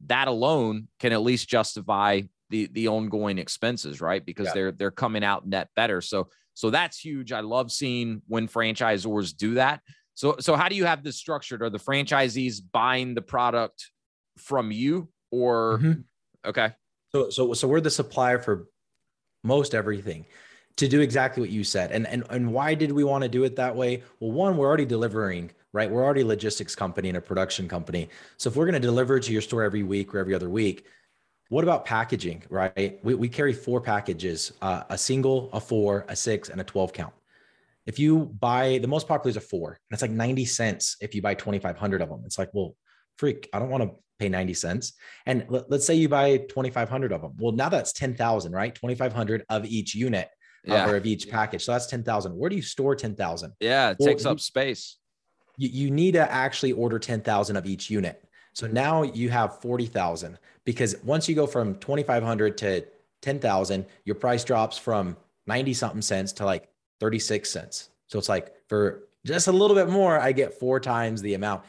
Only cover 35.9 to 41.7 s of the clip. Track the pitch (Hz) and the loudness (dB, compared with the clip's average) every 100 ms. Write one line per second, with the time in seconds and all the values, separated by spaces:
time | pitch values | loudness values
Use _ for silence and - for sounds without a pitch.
35.9 | 101 - 104 120 104 - 92 92 98 92 | 2 -2 -6 -2 -2 -4 -10 -4 -2 -2
36.9 | - 82 - _ _ _ _ _ _ - | -2 -10 -12 _ _ _ _ _ _ -8
37.9 | 123 151 160 143 104 120 123 131 131 123 | 0 4 4 2 -2 0 2 2 2 2
38.9 | 151 156 151 127 107 - 92 78 - - | -2 0 0 0 -2 -4 -6 -6 -12 -10
39.9 | 107 117 110 117 131 120 - 113 95 - | -4 -2 0 0 0 -2 0 -2 -2 -4
40.9 | - 107 104 101 95 - 98 92 | -6 -8 -4 -2 -2 -2 -2 -2